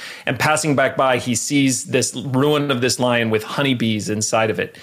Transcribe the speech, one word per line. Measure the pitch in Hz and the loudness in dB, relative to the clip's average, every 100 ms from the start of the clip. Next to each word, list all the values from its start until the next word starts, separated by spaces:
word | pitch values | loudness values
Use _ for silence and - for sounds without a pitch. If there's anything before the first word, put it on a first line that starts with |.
| - - - | -16 -8 -6
And | 123 | -2
passing | 147 151 156 135 | 0 0 2 2
back | 131 - | 2 2
by, | 135 123 | 2 2
he | 123 | 0
sees | 113 - 143 135 123 - | -4 0 2 2 0 0
this | 127 113 131 | -2 0 -4
ruin | 107 127 147 147 143 | -2 2 2 2 0
of | 127 | 0
this | 123 123 | 0 0
lion | 123 120 113 | 2 2 2
with | 110 | 0
honeybees | - - 139 123 113 107 101 | -2 -2 0 0 0 -2 -2
inside | 107 107 113 110 | -4 0 0 2
of | 98 | 0
it. | - - | -4 -8